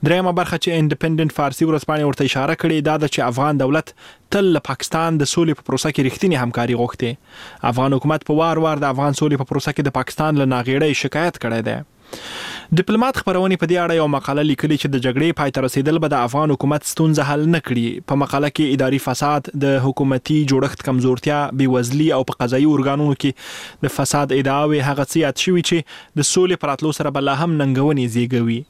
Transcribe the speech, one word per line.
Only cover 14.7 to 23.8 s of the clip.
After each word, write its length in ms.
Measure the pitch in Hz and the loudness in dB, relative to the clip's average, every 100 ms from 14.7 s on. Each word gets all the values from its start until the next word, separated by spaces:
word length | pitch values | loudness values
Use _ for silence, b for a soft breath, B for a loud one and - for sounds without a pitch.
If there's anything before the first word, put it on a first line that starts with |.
| 151 | 0
چې 60 | 160 | 0
د 80 | 135 | -2
جګړې 320 | 127 127 160 160 | 0 0 0 0
پای 160 | 143 131 | -2 0
ته 80 | 131 | -2
رسیدل 340 | 139 139 160 | 0 0 0
به 80 | 156 | 0
د 120 | 143 120 | 0 0
افغان 260 | 135 156 | 0 0
حکومت 340 | 139 139 147 - | 0 0 -2 -4
ستونزه 380 | - 160 151 139 | 0 2 2 0
حل 160 | 147 151 | 0 2
نه 60 | 170 - | 0 0
کړي. 360 | 120 117 90 - | -2 -2 -4 -4
په 120 | 139 | -2
مقاله 280 | 139 139 147 - | 0 0 -2 0
کې 200 | 151 135 | 0 2
اداري 220 | 131 135 - | 2 0 -2
فساد، 460 | - 147 147 - 143 | -2 0 0 -2 -2
د 140 | 139 135 131 | 0 2 0
حکومتي 520 | 131 135 131 - 151 147 | 0 0 0 0 0 2
جوړښت 380 | 135 135 - - | 2 0 -4 -2
کمزورتیا، 500 | 127 127 123 - 147 143 135 | 0 2 0 0 0 -2 0
بېوزلي 480 | 135 127 120 139 156 139 | 2 2 0 0 2 2
او 80 | 131 | 0
په 80 | - | -2
قضایي 260 | 123 131 151 | -2 2 4
ارګانونو 480 | 143 135 143 147 135 | 4 2 0 0 0
کې 640 | 139 131 - - - - | -2 -4 -12 -16 -16 -6